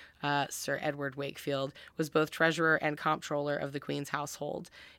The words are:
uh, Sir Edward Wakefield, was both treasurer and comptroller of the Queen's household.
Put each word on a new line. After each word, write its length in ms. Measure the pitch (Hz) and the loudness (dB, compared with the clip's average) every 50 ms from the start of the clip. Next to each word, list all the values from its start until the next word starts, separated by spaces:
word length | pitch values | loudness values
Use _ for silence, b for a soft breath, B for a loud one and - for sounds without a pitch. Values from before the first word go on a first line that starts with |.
| B B B B | B B B B
uh, 260 | - 143 143 143 139 - | 0 2 2 2 2 0
Sir 300 | - - - - 143 - - | -2 -4 -2 -2 -2 0 0
Edward 320 | 151 143 143 143 139 131 | -2 -2 -2 -2 -4 -4
Wakefield, 580 | 143 139 139 - - - 147 139 135 135 139 - B B B B | -4 -4 -4 -6 -6 -2 -2 0 0 0 -2 -6 B B B B
was 140 | - 160 147 | -4 -2 2
both 200 | - 156 156 151 - | 4 4 4 4 2
treasurer 420 | - 165 165 160 160 165 160 156 | 4 4 4 4 4 4 4 4
and 220 | - - 151 147 147 | 4 4 0 0 0
comptroller 580 | - 160 156 165 - - 156 147 143 147 143 | 2 2 2 0 0 -2 -2 0 0 0 0
of 160 | 151 147 139 139 | 0 -2 -2 -4
the 60 | 147 | -4
Queen's 300 | - - 143 143 143 - | -4 -4 -4 -4 -4 -2
household. 600 | - 147 147 147 - - 156 147 - - 170 - B B B B B | -4 -4 -4 -4 -6 -6 -6 -4 -4 -6 -8 -10 B B B B B